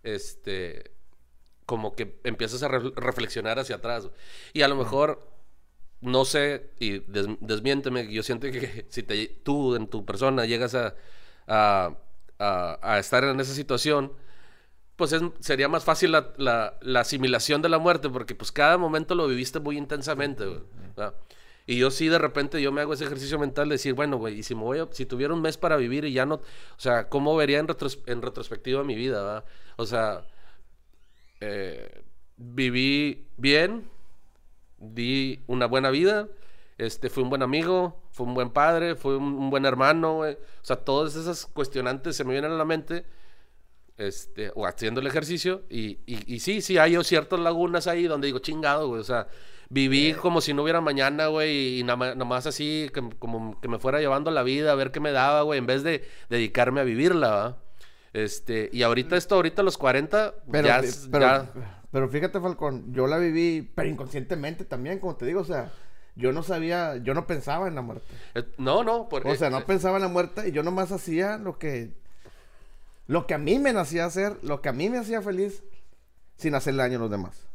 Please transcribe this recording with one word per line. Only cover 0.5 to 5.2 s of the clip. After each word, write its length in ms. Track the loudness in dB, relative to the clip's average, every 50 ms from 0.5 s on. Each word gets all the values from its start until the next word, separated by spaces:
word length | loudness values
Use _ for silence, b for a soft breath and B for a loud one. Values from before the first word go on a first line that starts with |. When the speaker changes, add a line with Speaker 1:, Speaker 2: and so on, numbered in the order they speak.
| -4 -4 -4 -6 -8 -8 -10 -10 -12 -14 -14 -16 -18 -20 -20 _ -20 -20 -20 -20 -20 -16 -6
Speaker 1:
como 300 | -4 -4 -4 -2 -4 -4
que 240 | -4 -6 -6 -8 -6 -4
empiezas 400 | -4 -2 -2 -4 -4 -4 -4 -2
a 40 |
re-, 240 | 0 0 0 -2 -2 -6
reflexionar 640 | -2 -2 -2 -2 -2 -4 -4 -4 -4 -2 -2 -2 -2
hacia 180 | -2 -4 -6
atrás, 260 | -6 -4 -4 -4 -4 -6
güey. 80 | -8 B B B B B B B B B
Y 80 | 4
a 60 | 4
lo 80 | 4 4
mejor, 440 | 2 0 0 4 4 4 4 2 -4